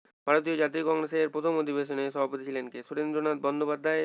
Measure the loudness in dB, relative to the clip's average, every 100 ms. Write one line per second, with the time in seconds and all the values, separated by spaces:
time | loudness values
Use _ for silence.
0 | _ _ 2 2 2 0 0 0 0 0
1 | 0 0 0 0 0 0 0 0 -2 -2
2 | -2 0 -2 -2 -4 -6 -6 -10 -8 -4
3 | -2 0 0 0 0 0 0 0 0 0